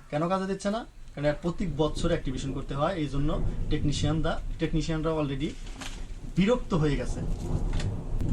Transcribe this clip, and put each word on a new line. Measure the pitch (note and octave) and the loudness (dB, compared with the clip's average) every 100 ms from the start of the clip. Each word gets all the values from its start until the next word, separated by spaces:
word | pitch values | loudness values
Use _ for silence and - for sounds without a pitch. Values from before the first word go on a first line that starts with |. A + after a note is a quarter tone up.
| - | -4
কেন | D3 E3+ | -2 0
কাজে | F#3+ F#3+ | 0 0
দিচ্ছে | G3 G3+ | -2 -2
না? | A3 - - - | -2 -6 -12 -14
কারণ | - D3 | -2 0
এর | C#3+ | 0
প্রত্যেক | F3 - F#3 C#3 | -2 -2 -2 2
বছর | D3+ - E3+ | 0 2 2
অ্যাক্টিভেশন | E3+ C#3 B2+ C#3 | 2 0 -2 -4
করতে | C3+ - | -4 -4
হয়, | C#3 D#3+ | 0 0
এই | F#3+ D3 | 0 -2
জন্য | C#3 D3+ - - - - | 2 2 2 0 0 2
টেকনিশিয়ানরা, | D3+ D3 C#3 D3+ D#3 D3+ E3+ - - | 2 4 2 2 4 2 0 -2 -2
টেকনিশিয়ানরা | D#3+ E3 D3 D#3 D#3 | 0 0 0 0 0
already | D#3+ C#3+ C3+ E3 - - - - - - - - - | 0 0 0 -4 -4 -8 -10 -10 -8 -8 -8 -4 2
বিরক্ত | G3 B3 - | 4 4 2
হয়ে | F3+ D3+ C#3 | 2 2 2
গেছে। | B2 - - - - - - - - - - - - | 0 -2 -2 -2 0 0 2 2 0 -2 -2 0 2